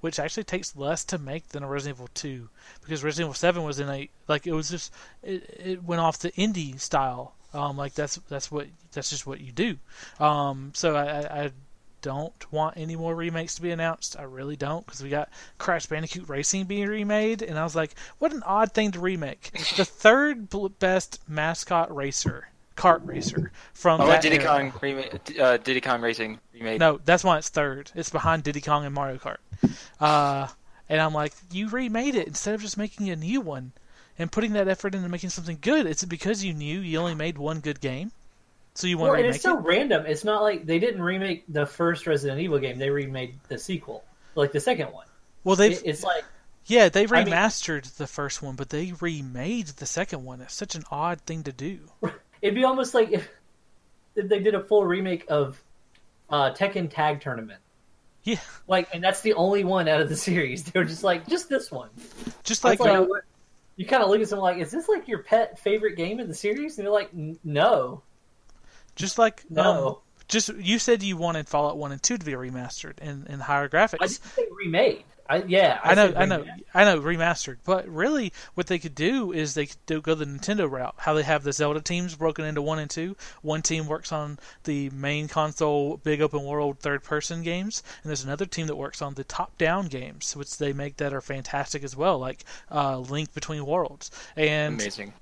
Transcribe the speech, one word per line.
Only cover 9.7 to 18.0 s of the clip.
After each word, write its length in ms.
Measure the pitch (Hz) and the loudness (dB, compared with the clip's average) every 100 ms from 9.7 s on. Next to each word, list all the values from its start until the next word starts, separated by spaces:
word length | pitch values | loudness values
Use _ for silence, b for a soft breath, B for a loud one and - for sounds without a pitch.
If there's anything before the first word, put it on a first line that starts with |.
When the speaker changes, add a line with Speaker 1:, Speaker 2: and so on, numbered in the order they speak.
| 156 - B B B | -2 -12 B B B
Speaker 1:
Um, 520 | 151 147 143 135 139 - | 2 2 0 -4 -10 -2
so 200 | 170 147 | 0 2
I, 80 | 143 | 0
I, 380 | 147 147 147 147 | -4 -6 -4 -6
I 60 | 131 - - - - | -8 -20 -20 -20 -12
don't 480 | 143 135 160 - - | -8 -6 -8 -10 -6
want 260 | 151 156 165 | -2 -2 -2
any 180 | 160 165 | -8 -6
more 200 | 165 165 | -4 -4
remakes 400 | 170 165 165 - | -4 -4 -6 -6
to 60 | |
be 80 | 175 | -4
announced. 440 | 170 165 160 - - | -2 -2 -2 -8 -10
I 40 | |
really 320 | 139 131 139 147 | -14 -10 -10 -6
don't, 280 | 143 160 - | -4 -6 -8
'cause 160 | 127 | -14
we 80 | 135 | -4
got 200 | 143 151 B B B | -4 -4 B B B
Crash 300 | - 170 - | -2 0 0
Bandicoot 420 | 156 160 180 165 | -6 -6 -8 -8
Racing 360 | 135 147 190 185 | -4 -2 -2 -2
being 220 | 202 202 | -4 -2
remade, 540 | 214 208 214 220 226 | -2 0 2 2 -2
and 160 | 220 156 | -4 -4
I 60 | |
was 120 | 165 160 | -2 -2
like, 200 | 156 - | -4 -6